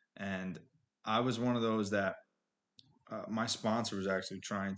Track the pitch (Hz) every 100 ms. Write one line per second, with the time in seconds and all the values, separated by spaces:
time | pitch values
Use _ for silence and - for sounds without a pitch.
0 | _ - 98 95 92 85 - _ _ _
1 | 110 110 123 113 123 120 113 110 101 101
2 | 95 - - _ _ _ _ _ - _
3 | - 107 98 110 113 - 113 113 107 98
4 | 95 95 - 95 - 101 98